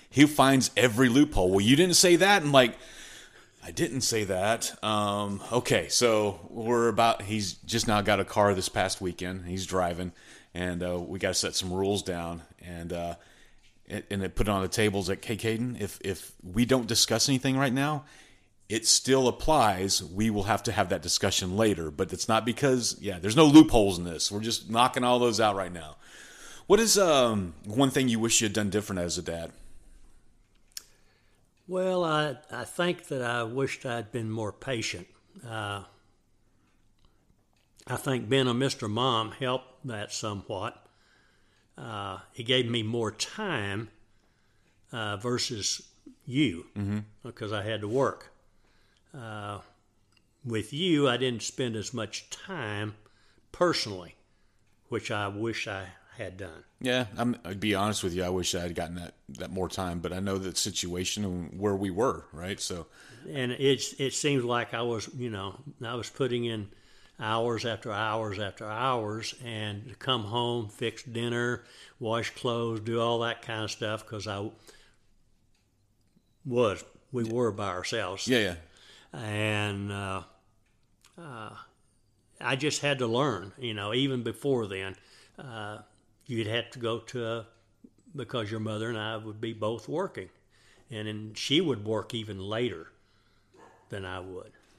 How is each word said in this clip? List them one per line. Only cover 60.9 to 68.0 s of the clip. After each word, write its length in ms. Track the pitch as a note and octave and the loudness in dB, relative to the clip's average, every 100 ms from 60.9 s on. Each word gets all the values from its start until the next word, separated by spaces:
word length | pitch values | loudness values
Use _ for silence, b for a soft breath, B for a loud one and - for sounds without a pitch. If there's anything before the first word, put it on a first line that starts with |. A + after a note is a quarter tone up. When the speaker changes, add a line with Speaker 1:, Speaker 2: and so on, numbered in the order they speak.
| F2+ F#2 G#2 | -4 -4 -4
Speaker 1:
and 360 | G2+ F2+ E2 F#2 | -4 -4 -6 -2
where 160 | G#2 G2 | 0 0
we 140 | G2 | -2
were, 340 | F2+ B2+ E2 - | 0 0 0 -10
right? 260 | D2 F2+ G2+ | -12 -8 -8
So, 280 | - F2+ E2 B B B - | -8 -8 -12 B B B -12
Speaker 2:
And 220 | D3 B2 | -6 -4
it's, 420 | B2 C#3 C3+ - - | 2 2 2 0 -4
it 140 | C3+ | -4
seems 300 | - D3 C#3 | -2 0 0
like 300 | A#2+ A#2+ A2+ | 2 0 -2
I 80 | A#2 | -4
was, 280 | A#2+ A2+ - C3 | -2 -4 -6 -8
you 140 | B2 | -6
know, 300 | G2+ G2 G2+ - - A#2 | -6 -8 -10 -18 -12 -8
I 80 | A#2+ | -8
was 140 | G#2+ | -8
putting 360 | - C3 A#2+ A#2+ | -4 -2 0 -2
in 240 | A2+ G2+ b b b b b | -4 -8 b b b b b
hours 460 | A2 A2+ A#2+ A2+ A#2 | -2 0 0 -2 -2
after 260 | G#2 A#2+ | -6 -6
hours 480 | G#2 | -4